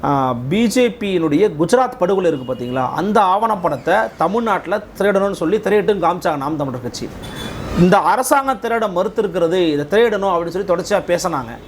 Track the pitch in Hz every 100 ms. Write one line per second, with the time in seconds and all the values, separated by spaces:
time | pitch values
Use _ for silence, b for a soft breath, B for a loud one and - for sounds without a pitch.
0 | 139 143 131 123 123 190 233 254 247 -
1 | 202 185 160 147 208 151 165 - 254 -
2 | 180 190 175 151 127 127 123 127 127 -
3 | 185 214 196 190 226 208 175 143 123 196
4 | 226 - 165 214 226 185 - 208 - -
5 | 196 196 196 190 160 214 208 208 185 202
6 | 165 180 175 147 135 156 139 123 120 -
7 | 120 - B B B B - - 180 196
8 | 160 202 254 285 269 262 233 233 214 180
9 | 196 - 202 175 170 185 170 147 147 202
10 | 233 208 196 175 170 175 185 170 180 196
11 | 160 175 175 156 117 117